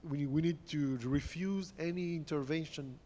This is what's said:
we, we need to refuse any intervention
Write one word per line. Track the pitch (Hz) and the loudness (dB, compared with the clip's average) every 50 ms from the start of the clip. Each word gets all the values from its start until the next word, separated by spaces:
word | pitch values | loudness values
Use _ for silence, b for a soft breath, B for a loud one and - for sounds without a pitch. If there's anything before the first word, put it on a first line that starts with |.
| - 170 | -4 -2
we, | 139 143 143 | 0 0 0
we | 139 135 151 | 2 4 4
need | 160 170 170 147 - - | 4 4 2 0 -4 -4
to | - 151 143 135 135 127 117 | 0 2 2 2 2 0 0
refuse | 123 135 143 139 - - 160 185 196 196 196 190 - - - | 2 2 2 2 0 -4 -2 -2 0 0 0 -2 -4 -6 -4
any | 156 170 170 180 180 170 170 | -4 -2 0 0 0 0 0
intervention | 165 151 - 156 147 139 131 151 165 160 156 - - 143 135 127 139 - | -2 -2 0 0 0 2 2 0 0 0 -2 -6 -8 -8 -8 -8 -12 -14